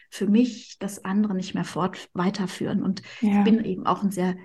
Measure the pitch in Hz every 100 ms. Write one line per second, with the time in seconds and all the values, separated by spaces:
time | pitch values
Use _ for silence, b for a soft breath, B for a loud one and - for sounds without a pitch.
0 | B - 202 214 247 - - - 202 -
1 | 190 202 214 185 185 180 170 147 185 -
2 | - - 180 180 185 - - 202 190 -
3 | - - 208 202 208 220 202 185 - -
4 | 196 180 185 185